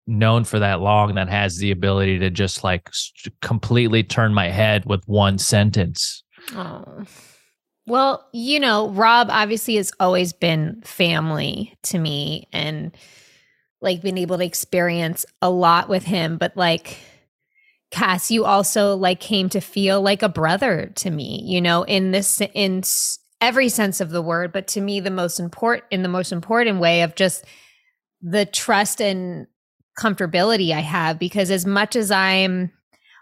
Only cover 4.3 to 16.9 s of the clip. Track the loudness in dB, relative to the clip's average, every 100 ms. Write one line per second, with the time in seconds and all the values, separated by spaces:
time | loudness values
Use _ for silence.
4.3 | 2 0 2 2 2 0 -4 0 2 2
5.3 | 2 2 4 4 2 -2 -2 -6 -8 _
6.3 | -20 -14 -12 -10 -12 -16 -16 -18 -20 -20
7.3 | _ _ _ _ _ -2 2 2 0 -6
8.3 | -10 -2 0 2 2 0 2 4 6 4
9.3 | 2 0 -2 -2 -2 -2 0 2 2 0
10.3 | -2 0 0 -2 -6 -14 -2 0 0 -2
11.3 | -2 -4 -6 -10 _ -6 -4 -2 -4 -6
12.3 | -8 -8 -6 -6 -6 -10 -12 -20 -20 _
13.3 | _ _ _ _ _ -4 -2 -4 -4 -2
14.3 | -2 -4 -6 -4 0 0 0 -2 -4 -10
15.3 | _ 0 4 4 4 2 -2 -2 -2 -2
16.3 | -2 -4 0 0 0 -4